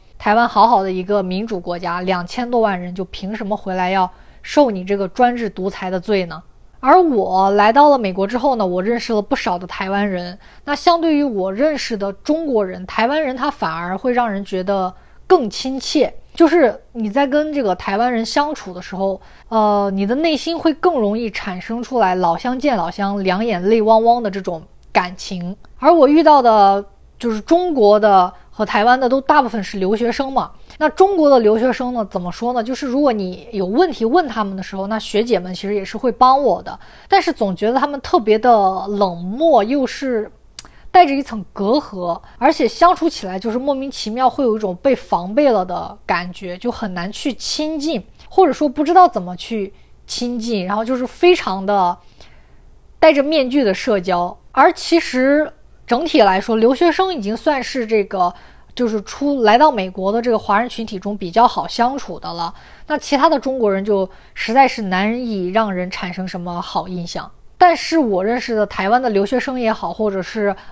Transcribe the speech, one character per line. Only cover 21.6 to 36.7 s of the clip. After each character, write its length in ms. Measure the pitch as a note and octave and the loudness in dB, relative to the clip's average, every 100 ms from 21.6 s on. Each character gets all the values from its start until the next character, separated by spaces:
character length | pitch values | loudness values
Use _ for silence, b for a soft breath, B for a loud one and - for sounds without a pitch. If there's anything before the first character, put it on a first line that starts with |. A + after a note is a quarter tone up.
| - A3+ | -8 -10
出 160 | A#3 B3+ | -4 0
来 160 | F#3+ | 2
老 240 | F#3 F3+ E3+ | 2 0 0
乡 220 | B3 B3+ | -4 -2
见 180 | C#4+ A3+ | 0 0
老 140 | E3+ | -2
乡、 320 | - G3 G3+ | -4 -4 -2
两 200 | F#3+ F#3 | 0 0
眼 160 | A#3 F#3 | 0 -2
泪 180 | F3+ A3+ | 2 2
汪 220 | G#3+ A3 | 4 4
汪 180 | A3+ A#3+ | 4 2
的 80 | A3 | 0
这 100 | G3 | -6
种 220 | F#3 E3 - - - | -8 -10 -12 -20 -4
感 180 | - F3+ F3+ | -2 -2 -6
情。 400 | - F#3 F3 G3+ - - | -10 -8 -8 -12 -16 0
而 120 | C#4 | 4
我 160 | E4+ C#4 | 6 6
遇 140 | D4+ | 6
到 180 | D#4 D4 | 8 6
的 460 | A#3+ G#3+ G3 G3 G3+ _ - - | 6 6 6 4 -2 _ -20 -8
就 140 | A#3+ | -6
是 100 | G#3+ | -4
中 320 | - E4 F4+ | 2 2 2
国 260 | C#4+ G#3 G#3 | 4 4 6
的 320 | G#3+ G3 F3+ - b | 6 4 4 -2 b
和 120 | - | -6
台 200 | G#3+ A3 | -2 2
湾 160 | A3+ B3+ | 4 4
的 100 | B3+ | 2
都 100 | C4+ | 0
大 220 | C4 D4+ | 2 2
部 80 | B3 | 2
分 140 | A3 | -2
是 160 | F#3+ G#3 | -6 -4
留 160 | F#3+ G#3+ | -2 0
学 160 | A#3 | -2
生 200 | A#3+ C4+ | -2 -4
嘛。 200 | C4+ E3 - b b | -4 -4 -8 b b
那 100 | D4+ | 0
中 280 | - F#4+ G4 | 4 4 4
国 100 | D4 | 4
的 120 | C4+ | 6
留 180 | G#3+ A3 | 4 2
学 160 | B3+ | 0
生 180 | A#3 B3 B3 | -2 -4 -6
呢， 100 | G#3 | -6
怎 160 | F#3+ | -6
么 100 | F3 | -8
说 220 | - A#3 | -6 -4
呢？ 100 | B3 | -4
就 120 | A3 C4 | -4 -6
是 100 | C#4+ | -4
如 160 | B3+ | 0
果 100 | C#4+ | 2
你 360 | A3 F#3 F3+ - | 0 -4 -10 -10
有 140 | G3+ F3+ | -6 -2
问 260 | A3+ F4+ | 2 0
题 140 | A#3+ A3+ | 0 0
问 220 | D#4 D4+ | 2 0
他 160 | A3+ | -4
们 120 | G3+ F#3+ | -6 -6
的 60 | |
时 140 | F#3 G3 | -10 -8
候， 100 | G3 | -6
那 140 | A3 | -6
学 240 | - G#3 | -4 -2
姐 160 | A#3 G#3+ | 0 -2
们 120 | F#3 F3+ | -2 -8
其 60 | G3 | -6
实 60 | |
也 100 | G#3 | -6
是 140 | F#3+ A3 | -6 -6
会 140 | B3+ | -4
帮 280 | - B3+ C4+ | 2 4 4
我 220 | C#4 F3+ | 2 0
的。 180 | - | -4